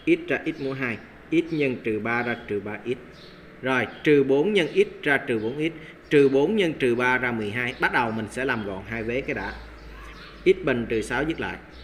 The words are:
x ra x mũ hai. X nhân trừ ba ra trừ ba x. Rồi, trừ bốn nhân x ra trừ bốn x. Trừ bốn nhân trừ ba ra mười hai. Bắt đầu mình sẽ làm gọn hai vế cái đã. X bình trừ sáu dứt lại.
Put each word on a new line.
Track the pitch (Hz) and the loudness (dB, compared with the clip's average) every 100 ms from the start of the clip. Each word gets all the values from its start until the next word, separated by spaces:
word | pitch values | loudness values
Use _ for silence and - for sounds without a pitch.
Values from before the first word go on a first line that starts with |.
| - | 0
x | 170 - | 0 2
ra | 139 - | -4 -4
x | - | -6
mũ | 135 | -6
hai. | 135 131 107 - - - | -4 -4 -6 -10 -18 -2
X | 156 165 | 0 0
nhân | 160 143 120 | 0 0 0
trừ | 117 107 | -2 -2
ba | 113 120 | -2 -2
ra | 120 117 - | -2 -4 -4
trừ | 104 | -6
ba | 101 104 | -6 -8
x. | 117 127 - - - - - - | -6 -8 -8 -20 -20 -20 -20 -8
Rồi, | 127 131 110 - | -2 0 0 0
trừ | - 147 | 6 6
bốn | 135 139 170 | 6 4 4
nhân | 208 151 | 2 2
x | - 208 - | 2 0 0
ra | 147 139 | 0 0
trừ | 135 117 | 2 -2
bốn | 107 139 160 | -2 -2 -4
x. | 156 - - - | -4 -18 -18 2
Trừ | 151 139 | 6 8
bốn | 135 151 220 | 6 4 2
nhân | 175 | 2
trừ | 143 131 | 2 2
ba | 120 123 127 | 2 2 2
ra | 123 | 0
mười | 117 104 | -2 -2
hai. | 110 123 127 | -2 -4 -2
Bắt | - | 0
đầu | 147 120 | 2 0
mình | 110 107 | -2 -6
sẽ | 123 | -4
làm | 135 120 101 | -2 -2 -4
gọn | 95 98 | -8 -8
hai | 113 | -8
vế | 110 123 | -4 -4
cái | 139 | -4
đã. | 123 98 107 - - - - - - - - | -6 -6 -10 -14 -18 -18 -18 -18 -18 -18 -2
X | - 190 | 2 4
bình | 151 123 110 | 4 0 0
trừ | 113 | -2
sáu | 104 123 | -2 -2
dứt | 156 160 | -2 -2
lại. | 101 92 - - | -6 -8 -12 -20